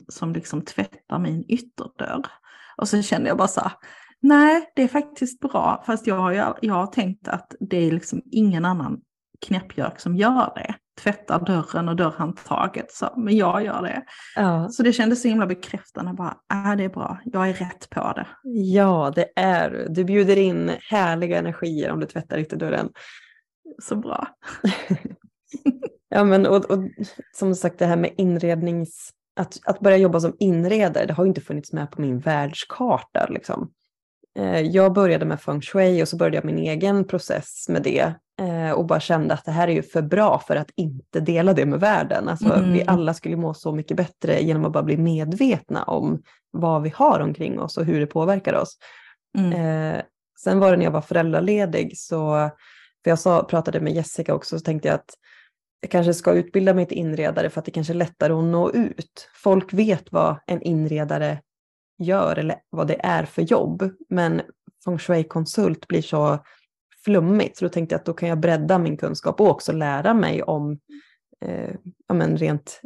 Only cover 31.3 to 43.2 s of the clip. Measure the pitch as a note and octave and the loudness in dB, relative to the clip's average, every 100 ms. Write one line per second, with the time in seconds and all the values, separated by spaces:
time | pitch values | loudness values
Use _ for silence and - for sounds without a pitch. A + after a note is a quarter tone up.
31.3 | F3+ - D3+ - D#3 D3 - C#3+ B2 D#3+ | 0 -4 -10 -8 -8 -8 -6 -4 -2 0
32.3 | D3 C#3+ D#3 - - B3+ F#3 - - - | 0 -2 -6 -12 -6 -2 -2 -2 -4 -2
33.3 | - - - E3 _ _ _ _ _ _ | -4 -8 -8 -8 _ _ _ _ _ _
34.3 | - F#3+ F3 D#3+ F#3 F#3+ F#3 F#3+ D#3+ D#3 | -6 -2 0 2 6 6 6 4 2 0
35.3 | D3+ - D3 - G3 F#3 F3 D#3+ E3+ E3 | -4 -4 -6 -2 2 4 4 0 0 0
36.3 | D#3 D3+ D#3+ D#3+ D#3 F#3+ G3+ F#3+ F3+ - | 0 -2 -4 -2 -2 0 0 0 -4 -4
37.3 | - - - - E3 C#3 C3+ D#3 D#3+ _ | -6 -6 -14 -4 -2 0 0 0 -2 _
38.3 | - F#3 E3 D#3+ D#3 E3 D#3+ - E3 D#3 | -8 -6 -4 -2 -2 0 0 2 0 0
39.3 | D3+ - D#3+ F3 D#3+ D#3 E3 D3+ F#3+ G#3 | -2 -2 0 0 0 -2 -4 0 2 4
40.3 | - - D3 D3+ - D#3+ C3 - E3 D#3+ | 2 0 -4 -4 -6 -6 -6 -8 -4 0
41.3 | E3 F#3 F#3+ C#3 C#3+ G3+ G3 D#3 D3 - | 2 4 4 2 2 2 2 0 -2 -2
42.3 | E3 G#3+ G3 F#3 F3+ F3 F#3 D#3+ E3 | 0 2 4 4 2 4 2 2 -2